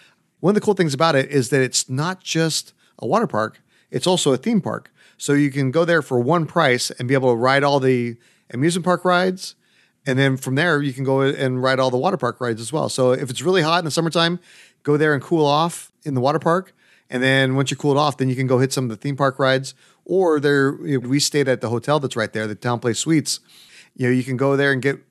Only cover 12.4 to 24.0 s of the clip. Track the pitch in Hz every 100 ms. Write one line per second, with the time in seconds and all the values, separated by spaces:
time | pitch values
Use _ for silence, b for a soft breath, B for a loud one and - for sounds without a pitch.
12.4 | 123 113 113 151 120 - 127 131 143 117
13.4 | 147 190 156 170 165 165 165 170 170 175
14.4 | B B B B - 147 156 139 - 170
15.4 | 143 147 170 - - _ 156 127 127 151
16.4 | 170 175 185 b b b _ 127 131 135
17.4 | 131 135 135 139 147 139 151 - 131 127
18.4 | 131 127 131 135 127 107 143 139 139 131
19.4 | 135 131 131 b b b - 180 175 151
20.4 | 143 143 135 147 165 135 123 143 - 147
21.4 | 131 120 113 117 127 151 131 117 107 110
22.4 | 107 101 123 120 120 104 - 160 - -
23.4 | B B B B B -